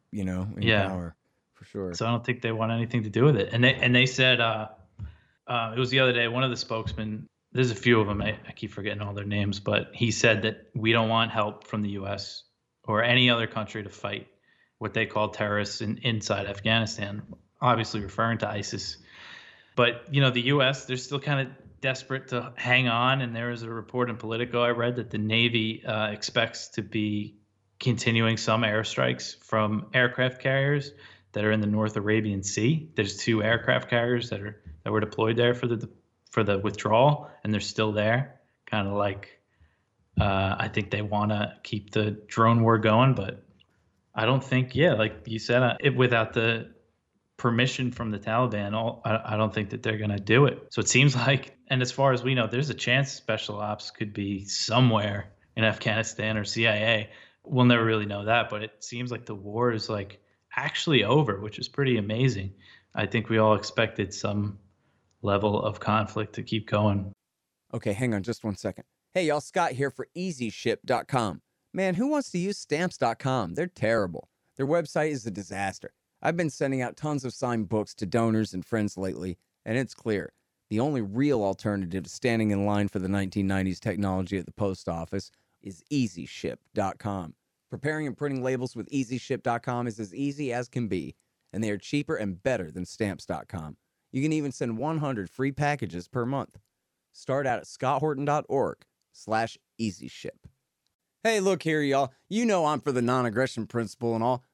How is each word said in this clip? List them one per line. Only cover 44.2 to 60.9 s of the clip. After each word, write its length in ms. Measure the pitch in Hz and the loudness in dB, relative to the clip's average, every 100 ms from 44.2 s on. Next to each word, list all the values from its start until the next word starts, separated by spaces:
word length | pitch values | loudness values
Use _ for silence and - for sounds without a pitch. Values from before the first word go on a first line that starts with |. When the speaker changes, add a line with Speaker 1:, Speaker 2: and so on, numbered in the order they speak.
| 110 | 2
Speaker 2:
don't 180 | 131 | 2
think, 300 | - 127 127 | 2 0 0
yeah, 180 | 123 170 | 4 4
like 300 | 110 107 - | 4 0 -2
you 140 | - 110 | -8 -6
said, 240 | - 123 | 2 4
uh, 140 | 123 - | 4 2
if, 140 | 139 | 2
without 400 | 123 123 117 110 | 4 4 4 2
the 400 | 117 113 113 123 - _ _ _ _ _ - | 2 0 0 -6 -18 _ _ _ _ _ -2
permission 540 | 120 117 127 - 127 | 2 4 2 0 -4
from 180 | 123 113 | -4 -4
the 80 | 104 | -4
Taliban, 560 | 110 117 123 104 101 | 0 2 2 0 -2
all, 260 | 107 113 - 113 | -2 -2 -4 -2
I, 280 | 113 - | -2 0
I 20 | 107 | 0
don't 160 | 107 | 0
think 160 | 107 101 | 0 -4
that 120 | 120 | -4
they're 140 | 110 107 | -2 -2
gonna 220 | 107 101 | -2 -2
do 260 | 98 120 | 4 6
it. 220 | 143 - - | 6 2 -6
So 120 | - | -2
it 80 | 101 | 4
seems 280 | 123 143 123 | 6 6 6
<laughs> 100 | 123 | 2
like, 300 | 139 - - - | 2 -2 -18 -4
and 120 | 131 | -2
as 120 | 123 | 0
far 200 | - 135 | 2 2
as 100 | 123 | 2
we 120 | 123 | 0
know, 120 | 127 110 | 0 0
there's 220 | 120 147 | -2 -2
a 60 | |
chance 360 | - 123 131 135 | -2 2 2 0
special 480 | - - 107 - 104 | -4 -4 -4 -4 -6
ops 320 | 104 107 - | -6 -6 -10
could 220 | - 107 | -8 -8
be 320 | 104 98 98 | -4 -4 -4
somewhere 840 | 98 - - 117 123 110 104 101 - _ _ - | -6 -6 2 6 6 6 2 -4 -8 _ _ 0
in 80 | |
Afghanistan 720 | 110 101 117 110 110 - 107 107 | 0 2 -2 -2 -2 -4 -2 -2
or 80 | |
C 220 | 101 117 113 | -2 0 2
I 100 | 107 | 2
A. 340 | 110 110 104 - - _ | 2 2 -2 -14 -20 _
We'll 220 | - 127 | -2 6
never 200 | 123 120 | 6 8
really 200 | 113 110 | 4 2
know 220 | 104 101 104 | 0 -4 2
that, 240 | 117 110 | 2 2
but 120 | 107 | -6
it 220 | 107 - | -10 -12
seems 260 | - 120 123 | -14 -10 -8
like 140 | 113 | -8
the 100 | - | -10
war 380 | 104 104 110 123 | -12 -8 0 0
is, 160 | 110 - | 0 -2
like, 340 | 104 95 - _ _ _ - | -6 -6 -14 _ _ _ -6
actually 480 | 143 - 170 | -4 -4 2